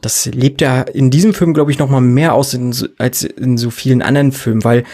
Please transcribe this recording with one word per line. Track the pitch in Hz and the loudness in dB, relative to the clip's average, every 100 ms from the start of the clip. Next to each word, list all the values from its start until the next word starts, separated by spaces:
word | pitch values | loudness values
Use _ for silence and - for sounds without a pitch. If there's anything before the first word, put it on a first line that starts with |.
das | 110 - 120 | -6 -4 -4
lebt | 123 135 135 | 0 0 0
ja | 143 127 | 0 0
in | 135 - 131 | -2 0 2
diesem | 139 214 | 4 2
Film, | - 170 | 2 0
glaub | 151 147 | 2 0
ich, | 143 | 0
noch | 135 | 0
mal | 135 | 2
mehr | 123 123 165 | 4 2 2
aus | 123 135 | 2 0
in | 127 123 | -4 -4
so, | 123 - - | -4 -8 -4
als | 120 - | -4 -4
in | - - 127 120 | -8 -4 -2 0
so | 120 | -2
vielen | - 131 127 | -4 0 0
anderen | - 139 143 | 2 2 0
Filmen, | 135 123 110 | 0 -2 0
weil | 113 120 123 | 2 0 0